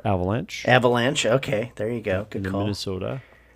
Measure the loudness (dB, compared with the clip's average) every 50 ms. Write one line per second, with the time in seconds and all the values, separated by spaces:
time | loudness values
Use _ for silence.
0 | 2 0 0 2 0 0 -2 -2 -4 -6 -8 -4 2 4 6 6 6 4 4 4
1 | 2 2 0 0 2 2 2 2 2 0 -2 -2 -2 -4 -6 -6 -4 -4 -4 -4
2 | -2 -2 -2 -2 -2 -4 -6 -6 -4 -2 -2 -2 -2 -2 -2 -4 -4 -6 -6 -4
3 | -4 -6 -6 -8 -10 -16 -20 -20 _ _ _